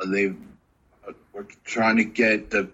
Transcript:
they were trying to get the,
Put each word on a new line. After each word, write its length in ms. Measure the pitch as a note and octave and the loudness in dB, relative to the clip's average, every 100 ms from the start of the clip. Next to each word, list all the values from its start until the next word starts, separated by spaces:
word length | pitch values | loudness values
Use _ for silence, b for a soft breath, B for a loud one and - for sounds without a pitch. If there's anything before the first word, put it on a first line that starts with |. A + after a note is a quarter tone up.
| F#2 | 0
they 280 | G2 G2 F#2 - - _ _ _ _ - - _ | 0 0 -4 -16 -20 _ _ _ _ -20 -20 _
were 140 | G2+ G2+ - | -16 -16 -18
trying 340 | - A#2 A2+ A2+ | -8 0 2 2
to 60 | |
get 480 | G#2 - A2+ G#2+ - | 2 2 2 2 0
the, 180 | G#2 F#2+ | -2 -2